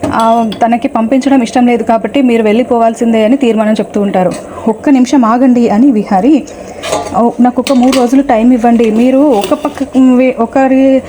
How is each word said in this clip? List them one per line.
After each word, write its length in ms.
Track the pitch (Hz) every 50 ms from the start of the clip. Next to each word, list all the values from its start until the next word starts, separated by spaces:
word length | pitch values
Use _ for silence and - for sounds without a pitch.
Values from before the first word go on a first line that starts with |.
| - - -
ఆ, 360 | 220 226 226 226 233 226 220 190 - 240
తనకి 240 | 226 233 233 - 277
పంపించడం 540 | - 233 226 220 269 262 254 277 277 262 233
ఇష్టం 240 | - - 262 247
లేదు 160 | 240 240 226 226
కాబట్టి 400 | - 226 226 - 208 - 285 262
మీరు 200 | 247 233 226 214
వెళ్ళిపోవాల్సిందే 840 | 214 208 233 254 254 247 233 226 226 226 - 240 226 226 220 214
అని 120 | 214 269
తీర్మానం 360 | 277 - 226 214 220 214 214 220
చెప్తూ 280 | 220 208 - - 208
ఉంటారు. 320 | 202 202 185 190 185 180 175 - - - - - - 226
"ఒక్క 220 | 214 220 - 302
నిమిషం 340 | 277 254 254 - 302 277 233
ఆగండి" 440 | 220 233 247 269 262 247 247 233 208
అని 220 | 202 208 262 294
విహారీ, 540 | 240 214 196 - 208 185 196 277 320 254 - - - - - - - - - - - - - - - -
"ఓ, 120 | 233 240 - -
నాకు 200 | 240 247 247 262
ఒక 120 | 240 - 277
మూడు 240 | 247 240 262 269
రోజులు 260 | 269 240 240 269 269 269
టైమ్ 300 | 277 240 214 233 247 254
ఇవ్వండి, 380 | 233 220 240 233 226 233 220
మీరు 280 | 214 226 240 254 262 262
ఒక 360 | 294 302 247 202 202 - 294
పక్క 320 | - - 294 285 - 269 - - 262 262 254 247
వే-, 180 | 247 262 254 - -
ఒకరి, 640 | 233 220 - 269 269 262 262 262 269 269 269 262 -